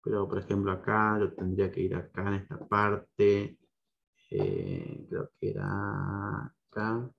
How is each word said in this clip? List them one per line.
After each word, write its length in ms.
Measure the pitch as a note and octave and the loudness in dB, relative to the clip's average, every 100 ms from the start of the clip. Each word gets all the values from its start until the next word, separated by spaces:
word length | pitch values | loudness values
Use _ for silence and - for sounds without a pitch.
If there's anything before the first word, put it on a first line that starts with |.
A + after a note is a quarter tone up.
Pero, 260 | - G#2+ F#2+ | 0 0 0
por 100 | G2 | -2
ejemplo, 320 | - G2 G2 | 0 0 2
acá 480 | F#2 - G#2+ G#2+ G#2+ | 0 2 4 4 4
yo 140 | F#2+ | 0
tendría 380 | - F#2 F#2 F#2+ | 0 -2 2 0
que 100 | F#2 | 2
ir 140 | F#2 | -2
acá 340 | F2 - - G2 | -2 -6 -4 -2
en 60 | |
esta 240 | G2 F#2+ - | -2 -4 -12
parte, 1000 | - G#2 G#2 G2+ - - G2+ G2+ G2+ - _ _ _ _ _ _ _ | -2 2 2 0 -4 4 6 6 0 -10 _ _ _ _ _ _ _
eh, 760 | G1+ G1+ G1+ G1+ G1+ - - - | -2 0 0 -2 -4 -6 -10 -8
creo 220 | - - _ | -6 -6 _
que 120 | F#2+ | -4
era 960 | G2 G2 G2 G2+ G2 F#2+ G2 G2+ G2+ - | -2 -2 -2 -2 -2 -2 -4 -4 -6 -8
acá 640 | _ _ G#2 G#2+ A2+ B2 | _ _ -4 -2 -2 -4